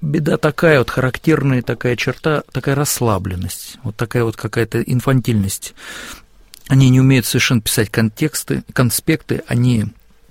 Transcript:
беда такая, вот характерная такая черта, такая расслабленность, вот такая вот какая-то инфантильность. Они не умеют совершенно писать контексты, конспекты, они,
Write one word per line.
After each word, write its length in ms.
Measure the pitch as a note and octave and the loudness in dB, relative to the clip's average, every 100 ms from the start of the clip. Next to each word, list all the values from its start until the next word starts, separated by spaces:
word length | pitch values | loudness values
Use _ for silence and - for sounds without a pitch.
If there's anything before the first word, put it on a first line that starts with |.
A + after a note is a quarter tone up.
беда 380 | D#3 D3+ D3+ D#3 | -4 -2 0 0
такая, 400 | D#3 - E3 D3 | 0 2 4 4
вот 100 | A#2 | 2
характерная 720 | - B2+ - - D3+ C#3 B2+ | 0 -2 0 0 2 2 0
такая 360 | - A#2 B2 A#2+ | -2 -4 -2 -2
черта, 480 | - B2 D#3+ D3 - | -2 -4 -2 -2 -4
такая 240 | - C#3+ | -6 -2
расслабленность, 1040 | C#3 D3 - A#2+ G2 F#2+ F2+ F#2 - - - | 0 -2 0 0 0 -2 -6 -6 -10 -14 -12
вот 140 | A2 - | -12 -6
такая 280 | A#2 B2 | -4 0
вот 120 | A2+ - | -2 -4
какая-то 440 | A2+ B2 A2+ A2+ | -6 -2 -2 -2
инфантильность. 920 | - B2+ B2+ C3 A#2 A2 G2 - - - - - - - - - _ - - | -2 -2 2 2 2 0 0 -4 -10 -16 -16 -16 -16 -18 -20 -20 _ -20 0
Они 200 | C3+ C3+ | 4 6
не 120 | B2+ | 6
умеют 260 | C3 C3+ A2+ | 6 4 2
совершенно 340 | C3 - B2 | 0 2 0
писать 300 | - - G#2+ | 0 -2 0
контексты, 720 | - A2+ - D#3 - - C#3 - | 0 0 0 -4 -4 -4 -6 -4
конспекты, 680 | - B2 - - D#3+ - - - | 0 0 0 -2 -2 -2 -6 -2
они, 400 | A#2+ B2 A#2+ G2+ - _ _ _ | 0 2 2 -2 -8 _ _ _